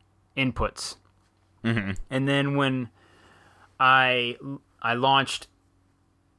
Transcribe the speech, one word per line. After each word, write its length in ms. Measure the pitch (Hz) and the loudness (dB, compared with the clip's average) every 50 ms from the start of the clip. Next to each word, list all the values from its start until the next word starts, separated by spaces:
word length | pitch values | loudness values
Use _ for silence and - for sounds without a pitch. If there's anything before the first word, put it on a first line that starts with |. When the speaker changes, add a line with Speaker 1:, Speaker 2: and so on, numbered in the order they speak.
| _ _ _ _ _ _ - | _ _ _ _ _ _ -6
Speaker 1:
inputs. 600 | 135 135 131 117 - 113 98 - - - - - - _ _ _ _ _ _ _ _ _ _ _ _ - | -2 -2 -2 -2 -2 -4 -4 -4 -8 -12 -12 -12 -16 _ _ _ _ _ _ _ _ _ _ _ _ -4
Speaker 2:
Mm-hmm. 280 | 117 117 117 98 98 95 - - - | -2 -2 -2 -2 -4 -6 -8 -8 -6
Speaker 1:
And 180 | 131 131 135 139 | -4 -2 0 0
then 280 | 139 139 139 143 139 | 0 0 0 0 0
when 340 | 143 139 135 131 131 123 113 _ _ _ _ _ _ _ - - _ _ - _ _ - _ _ - | 0 0 0 0 -2 -6 -8 _ _ _ _ _ _ _ -20 -20 _ _ -20 _ _ -20 _ _ 2
I, 580 | 131 127 131 131 131 127 127 123 120 120 123 - 139 139 139 - _ _ _ - | 4 6 6 6 6 4 2 0 0 -2 -6 -8 -10 -12 -12 -12 _ _ _ -8
I 140 | - 113 120 | -4 -2 -2
launched 520 | 120 127 135 139 139 131 - - - - - _ _ _ _ _ _ _ _ _ _ _ _ _ _ _ _ _ | 2 2 4 4 4 2 0 -4 -10 -10 -16 _ _ _ _ _ _ _ _ _ _ _ _ _ _ _ _ _